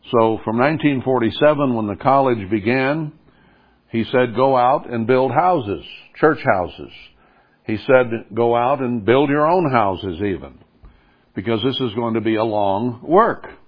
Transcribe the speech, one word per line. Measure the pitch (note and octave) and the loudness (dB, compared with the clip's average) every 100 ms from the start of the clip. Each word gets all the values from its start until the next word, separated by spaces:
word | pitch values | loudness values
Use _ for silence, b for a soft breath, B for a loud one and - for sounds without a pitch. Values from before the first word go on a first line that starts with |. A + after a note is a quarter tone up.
| - | 0
So | A#2+ A2+ A2 | 2 4 2
from | A2+ A2+ | -4 0
nineteen | C3+ D#3+ D3+ C3+ | 0 2 0 0
forty-seven, | A#2+ B2+ A2+ - D3 D3 C#3+ | 0 0 0 2 2 4 0
when | A#2 G#2+ | -2 -4
the | G2 | -2
college | C3+ C3+ C3 A#2 F#2+ | 2 2 2 0 -2
began, | G#2+ G2 C3 C3 D3+ D#3 - _ b b b b b b | -2 0 0 0 -2 -6 -10 _ b b b b b b
he | A2+ | -6
said, | G#2+ B2+ B2 | 0 0 0
"Go | G#2+ C3+ C3 | 2 2 4
out | B2 D3 - | 2 0 -2
and | A#2 A2+ | -6 0
build | B2+ C3 | 2 2
houses, | B2+ F3 F3+ G#2 E2+ - - - - | 0 0 -2 -4 -8 -10 -20 -20 0
church | D3+ D3+ | 0 2
houses." | C#3 G2+ E2+ - C2+ - - _ b b b b - | 0 0 0 -8 -20 -20 -20 _ b b b b -8
He | G#2+ - | -8 4
said, | C3 B2 A2+ - | 4 4 -4 -8
"Go | A2 A#2 A#2 | -2 0 2
out | A#2+ C#3+ | 0 -2
and | B2+ A#2+ | -2 -4
build | G2+ B2+ C#3+ | 2 2 2
your | C#3+ D3+ | 2 2
own | F3+ D#3+ | 2 2
houses | B2+ G2+ F#2 G2 E2 | 0 0 -2 -6 -6
even, | G2+ E2+ C#2+ B1+ _ _ b b b b b | -4 -6 -10 -20 _ _ b b b b b
because | - F#2+ A2+ | -10 -4 -2
this | A#2+ B2+ | -2 -2
is | B2+ | -4
going | G#2 A#2 | -4 -4
to | A2+ | -2
be | A2 A2 | 0 0
a | |
long | A2+ G#2 G2+ G2 B2 B2 | 0 0 0 -2 -4 -6
work." | - F3 A3+ C3+ - - | 0 2 2 -2 -10 -20